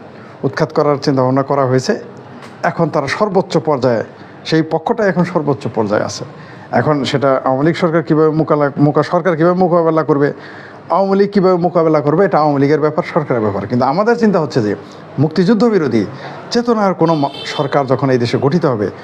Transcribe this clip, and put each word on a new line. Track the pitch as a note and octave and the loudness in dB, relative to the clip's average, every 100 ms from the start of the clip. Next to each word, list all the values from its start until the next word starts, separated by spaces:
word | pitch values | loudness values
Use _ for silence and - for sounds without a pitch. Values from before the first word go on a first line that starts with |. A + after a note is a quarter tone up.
| - - - - | -8 -20 -20 -6
উৎখাত | C#3+ - - | -4 -2 -2
করার | - D3 C#3 | 0 0 0
চিন্তাভাবনা | - C3 B2+ C3+ | 0 2 2 2
করা | C#3 C#3 | 0 0
হয়েছে। | B2+ C3 C3 A3+ - - - - - - | 2 0 0 -4 -6 -18 -18 -18 -20 -6
এখন | F3 - D#3+ | -4 -2 -2
তারা | D#3 C#3 | -2 -2
সর্বোচ্চ | - G#3+ F#3+ F#3+ E3 | -2 0 0 0 -2
পর্যায়ে, | D#3 C#3 B2+ A2 - - - - | 0 0 0 0 -4 -12 -20 -14
সেই | - D#3+ | -2 0
পক্ষটা | D#3 D#3+ - A3+ G3+ | 0 -2 -2 -2 0
এখন | F3+ | 0
সর্বোচ্চ | E3+ F3 D3 C3 A#2 | 0 -2 -2 -4 -4
পর্যায়ে | A#2 G#2 G#2 | -4 0 0
আছে। | - - - - - - - | -2 -8 -12 -16 -20 -18 -4
এখন | - D3 C#3+ | -2 0 0
সেটা | A#2+ C3+ C#3 C3 | 0 0 0 0
আওয়ামী | C3+ C3 D#3 | 0 0 0
লীগ | D#3+ | 0
সরকার | F3 E3 | 0 0
কীভাবে | D#3+ D#3 D#3 | 2 2 2
মোকালা-, | D#3 D3+ D3+ C#3+ C#3 | 2 0 2 0 2
মোকা-, | D3 D3+ | 2 2
সরকার | - F3+ F3 D3+ | 0 0 0 2
কীভাবে | E3+ | 2
মোকাবেলা | F3+ F#3 E3+ D#3+ D#3+ | 2 2 2 2 2
করবে, | D3 C#3+ C#3+ - - - - - - | 2 2 2 -2 -12 -18 -20 -14 -2
আওয়ামী | E3+ G3 G3 | 0 2 2
লীগ | G3+ | 2
কীভাবে | G3+ F#3 F3+ | 2 2 2
মোকাবেলা | E3+ F3 D#3+ D#3 | 2 2 2 2
করবে, | C#3+ D#3+ | 2 2
এটা | G3 E3 | 2 4
আওয়ামী | D3+ C#3 | 2 2
লীগের | C#3 D3+ | 2 2
ব্যাপার, | D3+ D3 - | 0 -2 -2
সরকারের | E3+ C#3+ B2 | -2 0 0
ব্যাপার। | G#2 G2 G2+ | 0 -2 -2
কিন্তু | B2 B2+ | 0 0
আমাদের | D#3+ G#3+ A#3 | 2 0 2
চিন্তা | G#3+ F3+ | 2 2
হচ্ছে | D3 C#3 | 0 0
যে | G#2 F#2+ - - - - | 0 -2 -8 -20 -10 -2
মুক্তিযুদ্ধ | D3+ - F3+ A3 | 0 2 2 4
বিরোধী | A#3+ G3+ C#3+ A2+ F#2 - - - - | 4 2 2 0 -2 -6 -14 -14 -6
চেতনার | A#3+ A#3+ A3 G3 | -4 0 0 0
কোনো | F3+ D#3+ | 2 0
ম-, | D#3 C#3 - | 2 -2 -6
সরকার | - - C3+ D3 C3 | -8 -4 -2 0 0
যখন | A#2+ C3+ | 0 2
এই | B2+ | 0
দেশে | A#2+ A#2+ | 0 0
গঠিত | C3 F3 D3+ | 2 2 0
হবে, | A2+ G2 - | 0 -2 -6